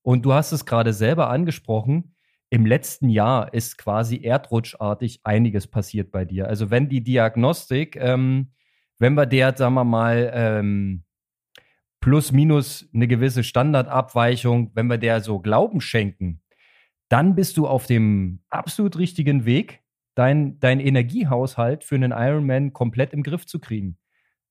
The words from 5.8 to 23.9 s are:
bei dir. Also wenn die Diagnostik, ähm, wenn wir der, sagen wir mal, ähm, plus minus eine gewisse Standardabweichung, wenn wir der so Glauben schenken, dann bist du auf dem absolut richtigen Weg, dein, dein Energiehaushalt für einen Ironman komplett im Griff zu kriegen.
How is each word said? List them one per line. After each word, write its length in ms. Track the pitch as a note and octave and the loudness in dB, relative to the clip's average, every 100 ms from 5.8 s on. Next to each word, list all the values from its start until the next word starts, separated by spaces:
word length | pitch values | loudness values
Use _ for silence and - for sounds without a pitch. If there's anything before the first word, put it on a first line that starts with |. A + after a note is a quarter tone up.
| G2 G#2 F#2 | -4 -6 -6
bei 140 | G2 | -6
dir. 240 | F2+ F#2+ G2+ | -6 -6 -4
Also 220 | G#2 G2+ | -4 0
wenn 180 | A#2+ C#3+ | 0 0
die 140 | C3 | -2
Diagnostik, 920 | A#2 B2+ A2+ A#2 B2+ E3 - B2+ D#3+ - | 0 2 2 2 0 0 -4 -4 -4 -4
ähm, 560 | B2+ B2+ C3 C3 C3 _ _ _ _ - | -2 0 0 0 -4 _ _ _ _ 0
wenn 140 | A#2+ | 2
wir 140 | D3 C3 | 4 4
der, 280 | C3 C3 | 4 2
sagen 200 | C3+ B2 | 2 2
wir 100 | C3 | 2
mal, 460 | A#2+ A2+ A#2 A#2 A#2+ | 2 2 2 2 0
ähm, 720 | A#2+ A2+ G#2+ G#2 G2+ G2 F#2 - _ _ _ _ - _ _ _ _ | 0 0 0 0 -2 -2 -6 -12 _ _ _ _ -20 _ _ _ _
plus 320 | B2+ D3+ - | 2 2 4
minus 560 | C3+ D#3 D3 - - - | 4 4 2 0 -10 -6
eine 120 | A2+ A#2+ | -2 0
gewisse 380 | A#2+ C3 B2 | 2 0 0
Standardabweichung, 1300 | A#2 B2 D3 C#3 B2+ C3 B2+ A#2 A#2+ B2 A#2+ A#2+ A2 | -2 0 2 0 0 -2 -2 0 0 0 0 0 0
wenn 140 | A2+ A#2+ | -2 -2
wir 100 | A#2 | 0
der 240 | A2+ A2+ | 0 0
so 200 | G#2 G2+ | -2 -4
Glauben 420 | G#2 A2+ A3 F#3 | 0 2 2 -2
schenken, 580 | - A#2 G2+ - F#2 D#2+ _ _ _ _ _ _ - | -2 -2 -2 -4 -8 -8 _ _ _ _ _ _ 0
dann 240 | A#2+ F3+ | 2 4
bist 240 | F#3+ F#3+ - | 2 0 0
du 80 | C#3+ | 0
auf 200 | C3 - | 0 0
dem 540 | A#2 A2 G2+ F#2 F#2 _ | 2 2 0 -2 -8 _
absolut 480 | - - - G3+ D#3+ | -10 -6 -4 -2 -2
richtigen 480 | F3+ - C#3+ C#3 | -4 -2 0 0
Weg, 380 | A2+ C3+ A3+ - _ _ _ | 2 0 -2 -12 _ _ _
dein, 440 | - B2+ D3 C#3+ - | 0 2 2 -2 0
dein 220 | B2+ C3+ | 0 2
Energiehaushalt 1040 | C#3 C3+ A#2+ A3 D#3+ B2 C3 A#2+ A#2 D#3 | 2 2 0 -2 -2 0 -2 -2 -2 -4
für 120 | - C#3 | -4 -2
einen 160 | B2 | 0
Ironman 600 | A2+ B2+ D3+ C#3 C3 C#3+ | 0 0 0 0 0 -2
komplett 400 | - A#2+ A#2+ B2+ | -2 -2 -2 -2
im 100 | D3 | -4
Griff 220 | D3 E3+ | -4 -6
zu 140 | - D#3 | -8 -12
kriegen. 400 | - G#2+ G2 | -8 -8 -8